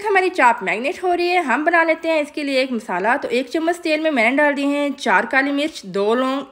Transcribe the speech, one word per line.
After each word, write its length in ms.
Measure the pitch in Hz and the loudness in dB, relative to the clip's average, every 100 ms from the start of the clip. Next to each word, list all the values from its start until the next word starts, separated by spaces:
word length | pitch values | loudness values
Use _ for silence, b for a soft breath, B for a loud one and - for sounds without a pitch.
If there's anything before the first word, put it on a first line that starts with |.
| 415 | 0
हमारी 240 | 392 370 | 2 2
चाप 300 | 359 262 - | 4 4 4
मैरिनेट 400 | 190 196 269 370 | -2 -2 -2 -4
हो 100 | 359 | -2
रही 140 | 349 349 | 0 2
है, 140 | 359 | 0
हम 240 | 285 - 311 | 0 0 2
बना 180 | 339 | 2
लेते 260 | 330 320 320 | 2 0 0
हैं 120 | 320 | -2
इसके 220 | 294 311 | -2 -6
लिए 180 | 285 262 | -2 0
एक 100 | 262 | 0
मसाला। 460 | 226 220 180 208 269 | -4 -4 -2 0 -2
तो 120 | 262 | 0
एक 200 | 240 262 | -2 -2
चम्मच 260 | 330 330 339 | -2 -2 -2
तेल 260 | 339 311 | -2 0
में 100 | 311 | 0
मैंने 260 | 269 220 277 | 2 2 2
डाल 160 | 294 | 2
दिए 120 | 277 285 | 2 -2
हैं 280 | 285 285 | 0 -2
चार 320 | 277 233 190 233 | -2 0 2 2
काली 260 | 269 277 | 0 0
मिर्च, 340 | 277 302 - 196 | 0 -4 -6 -8
दो 300 | 190 208 240 | -2 0 2
लौंग, 280 | 262 277 269 | 0 -2 -6